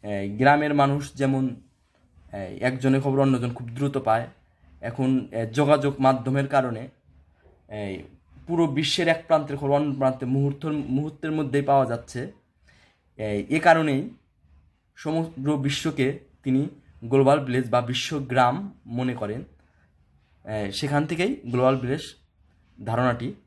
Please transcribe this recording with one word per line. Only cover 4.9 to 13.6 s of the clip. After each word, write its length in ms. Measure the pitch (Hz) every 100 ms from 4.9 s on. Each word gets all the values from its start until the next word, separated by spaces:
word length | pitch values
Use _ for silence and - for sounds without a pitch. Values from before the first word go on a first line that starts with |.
| 120 131 131 -
এ, 140 | 117 113
যোগাযোগ 500 | 120 147 147 139 143
মাধ্যমের 480 | 131 131 120 135 139
কারণে 400 | 143 127 110 131 _ _ _ _ _ _ _ _
এই 360 | 107 101 95 - - _ - -
পুরো 200 | 170 156
বিশ্বের 400 | 135 151 - 165
এক 160 | 165 -
প্রান্তের 300 | 156 139 139
খবর 140 | 139
অন্য 240 | 143 147 135
প্রান্তে 300 | 131 131 127
মুহূর্ত, 400 | 135 139 139 156
মুহূর্তের 680 | 151 135 131 151 151 160
মধ্যেই 300 | 156 143 139
পাওয়া 240 | 143 139 123
যাচ্ছে। 460 | 117 - 120 156 - _ _ _ _ _ _ _ -
এই, 280 | 107 104 101
এ 100 |
কারণেই 500 | 156